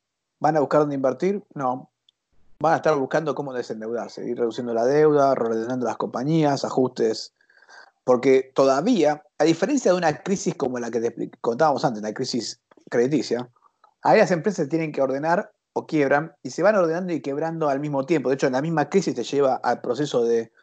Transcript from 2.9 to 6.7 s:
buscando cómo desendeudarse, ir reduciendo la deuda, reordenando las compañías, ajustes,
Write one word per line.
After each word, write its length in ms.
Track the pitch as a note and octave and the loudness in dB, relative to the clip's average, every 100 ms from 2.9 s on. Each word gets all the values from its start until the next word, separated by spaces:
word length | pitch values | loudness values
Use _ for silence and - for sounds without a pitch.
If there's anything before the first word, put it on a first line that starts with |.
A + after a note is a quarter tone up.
| C#3+ | 0
buscando 380 | C3 D#3 D#3 C3 | 0 -2 -2 -4
cómo 180 | C#3 | -6
desendeudarse, 720 | B2 A2+ A2 A2 A#2 G2+ - A2+ | -6 -6 -8 -6 -8 -8 -10 -8
ir 100 | A#2+ | -4
reduciendo 360 | A#2 G#2+ A#2+ | -4 -4 -4
la 120 | A2+ B2 | 0 2
deuda, 500 | D3 D#3 D3 C3+ C3 | 4 4 4 4 2
reordenando 500 | A#2 A2+ A#2 B2+ A#2 | 0 -2 -4 -4 -4
las 120 | G2+ | -4
compañías, 680 | - A#2 C#3 D#3+ D3 C3+ | -6 -4 0 2 2 0
ajustes, 680 | - | -2